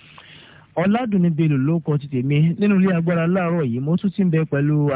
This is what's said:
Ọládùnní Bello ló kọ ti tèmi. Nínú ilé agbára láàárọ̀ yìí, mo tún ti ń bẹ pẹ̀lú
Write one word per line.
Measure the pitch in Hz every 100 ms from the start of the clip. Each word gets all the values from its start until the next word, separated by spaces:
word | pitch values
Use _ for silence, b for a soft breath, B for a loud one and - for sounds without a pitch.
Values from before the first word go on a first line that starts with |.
| B B B B B B B
Ọládùnní | - 185 226 254 202 175
Bello | 151 160 139
ló | 139 170
kọ | 160 147
ti | 139
tèmi. | 131 131 147 165 -
Nínú | 208 196
ilé | 190
agbára | 170 165 170 165
láàárọ̀ | 185 175 170
yìí, | 135 117
mo | 139 175
tún | 202
ti | 190
ń | 185
bẹ | 160
pẹ̀lú | 156 139 147 151 147